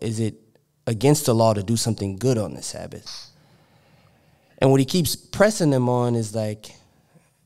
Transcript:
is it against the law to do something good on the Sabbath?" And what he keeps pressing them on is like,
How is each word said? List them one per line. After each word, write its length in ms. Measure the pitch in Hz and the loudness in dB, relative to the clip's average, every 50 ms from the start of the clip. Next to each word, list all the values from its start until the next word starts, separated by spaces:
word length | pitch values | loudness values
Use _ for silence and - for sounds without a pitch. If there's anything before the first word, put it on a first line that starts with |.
| - | -6
is 180 | 113 110 113 | -6 -4 -2
it 140 | 113 107 - - _ _ _ _ _ _ _ _ _ | -4 -4 -4 -8 _ _ _ _ _ _ _ _ _
against 380 | - 117 101 123 139 151 147 - | -6 -2 2 4 4 4 4 2
the 100 | 131 117 | 2 2
law 200 | 113 113 113 107 | 4 4 4 4
to 80 | 104 95 | 2 0
do 160 | 104 117 113 | -2 -2 -2
something 380 | - 120 107 - 104 98 95 | 0 -2 -2 -2 -4 -6 -6
good 200 | 95 113 131 127 | -4 -2 0 0
on 160 | 110 101 80 65 | 0 -2 -4 -8
the 100 | 65 - | -10 -12
Sabbath?" 680 | - - - 85 - - - - - - - - - _ _ _ _ _ _ _ _ _ _ _ _ _ _ _ _ _ _ _ _ _ _ _ _ _ - | -12 -12 -12 -12 -14 -14 -16 -16 -16 -18 -18 -18 -20 _ _ _ _ _ _ _ _ _ _ _ _ _ _ _ _ _ _ _ _ _ _ _ _ _ 0
And 120 | - 135 | 2 4
what 100 | 135 135 | 4 4
he 60 | 135 | 2
keeps 300 | 131 - 185 156 113 - | 2 0 0 0 0 -2
pressing 540 | - - _ - - 196 214 214 - 180 147 | -6 -10 _ 0 2 2 2 2 2 2 2
them 180 | 139 131 123 123 | 2 2 2 2
on 260 | 123 123 123 120 120 | 0 0 0 0 0
is 200 | 117 110 104 104 | -2 -2 -4 -4
like, 380 | 113 110 107 107 107 - - - - _ _ _ _ _ _ _ _ _ _ _ _ _ | -6 -4 -6 -6 -10 -12 -18 -20 -20 _ _ _ _ _ _ _ _ _ _ _ _ _